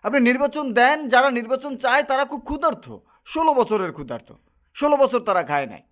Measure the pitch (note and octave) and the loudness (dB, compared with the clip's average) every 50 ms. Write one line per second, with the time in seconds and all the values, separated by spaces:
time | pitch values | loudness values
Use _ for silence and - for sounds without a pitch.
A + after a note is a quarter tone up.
0 | - G#3+ C4 C#4 A#3+ A#3+ B3+ C4 C#4+ - C#4+ D4+ D4 C4 G3+ A#3+ A#3+ C4+ D4+ D#4 | -4 -2 2 4 4 4 4 2 0 -2 -2 -4 -6 -2 2 4 4 4 2 0
1 | D4+ A#3+ B3+ B3 C4 C#4 B3 A#3+ A3+ A#3+ C4 C4 C4 C#4+ C4 - - B3 B3 C#4+ | 0 2 4 4 4 2 0 -2 -4 -4 -6 -6 -6 -8 -8 -4 -2 0 2 2
2 | C#4+ C#4+ C4 C4+ C#4+ C#4+ D4 A#3+ - - D4 C#4+ E4 D#4 A#3+ - - B2 G#2+ F#2 | 2 0 0 -2 -2 -2 -6 -10 -10 -10 -6 -2 -2 -2 -2 -4 -8 -16 -18 -18
3 | _ _ _ _ _ - - D#4 E4 D#4+ C#4+ B3+ A3+ - G#3+ G#3 F#3 E3 - D3+ | _ _ _ _ _ -8 -4 -2 0 2 2 2 2 0 0 -2 -2 -6 -8 -12
4 | C#3+ A#2 A#2+ A2+ - - A#2 _ _ _ _ _ _ _ _ - C#4+ D4 D4 C#4+ | -12 -12 -12 -12 -14 -18 -20 _ _ _ _ _ _ _ _ -4 0 2 4 4
5 | C4+ B3+ B3 A#3+ A#3+ A3 F#3+ F3+ E3 D3 D3 C#3+ C3+ A#2 F#2+ - _ _ | 4 2 2 0 0 0 0 0 0 0 -2 -2 -2 -4 -10 -16 _ _